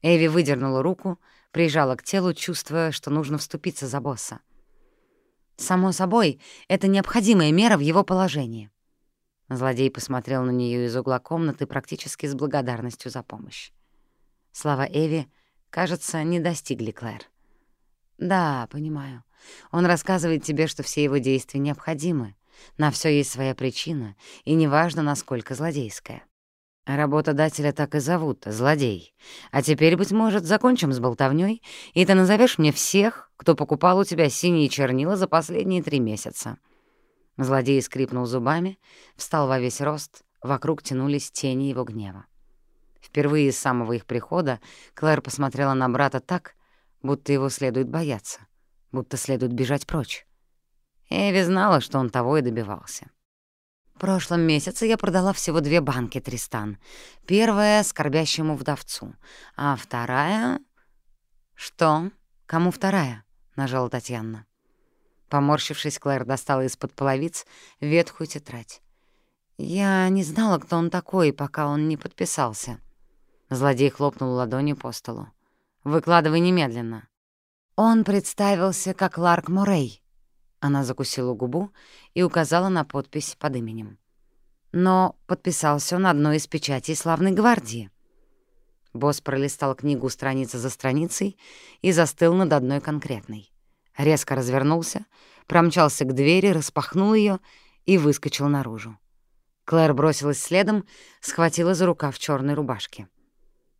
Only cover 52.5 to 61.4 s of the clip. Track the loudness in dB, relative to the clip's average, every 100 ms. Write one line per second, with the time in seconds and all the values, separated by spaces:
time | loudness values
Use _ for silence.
52.5 | -4 -6 -10 -12 -16 -18 _ _ _ _
53.5 | _ _ _ _ _ -2 -2 0 0 2
54.5 | 2 -2 -4 0 0 2 2 2 0 0
55.5 | 0 2 2 2 -4 -4 -6 -8 -8 -8
56.5 | -8 -8 -10 -16 -20 -20 -20 0 2 4
57.5 | 4 4 4 2 -2 0 0 0 -2 -2
58.5 | -2 -4 -6 -6 -12 -12 -18 -20 -20 -20
59.5 | -4 -2 -2 -4 -8 -2 0 0 0 -2
60.5 | -4 -8 _ _ _ _ _ _ _